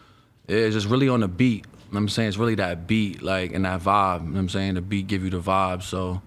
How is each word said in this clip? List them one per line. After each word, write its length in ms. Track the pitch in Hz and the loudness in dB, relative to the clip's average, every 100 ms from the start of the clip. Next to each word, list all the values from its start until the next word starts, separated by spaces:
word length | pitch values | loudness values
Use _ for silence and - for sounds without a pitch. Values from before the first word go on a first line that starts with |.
| - _ _ _ - | -20 _ _ _ -2
Yeah, 80 | 107 | 2
it's 160 | 110 | 2
just 120 | 110 101 | 2 2
really 200 | 127 135 | 2 4
on 100 | 123 | 2
the 80 | 101 | 0
beat. 380 | 87 127 104 - | 2 2 2 -6
You 320 | - - 101 | -20 -6 -2
know 20 | |
what 0 | |
I'm 80 | 104 | 0
saying? 200 | 117 113 | 0 -2
It's 100 | 95 | 0
really 160 | 117 107 | 0 0
that 300 | 90 85 87 | -2 -4 0
beat, 360 | 110 104 80 | 0 0 -4
like, 320 | 78 95 90 | -2 -2 -2
and 100 | 85 | -2
that 160 | 95 92 | -2 0
vibe, 380 | 92 101 95 87 | 2 4 4 0
you 40 | 82 | -2
know 40 | |
what 60 | 90 | -2
I'm 80 | 92 | -2
saying? 260 | 95 98 | 0 -2
The 60 | 92 | -2
beat 260 | 92 98 95 | -2 -4 -2
give 160 | 98 | -2
you 80 | 92 | -2
the 80 | 90 | -4
vibe, 420 | 92 95 92 90 | 0 2 0 -2
so. 380 | 95 90 92 90 | -6 -4 -4 -6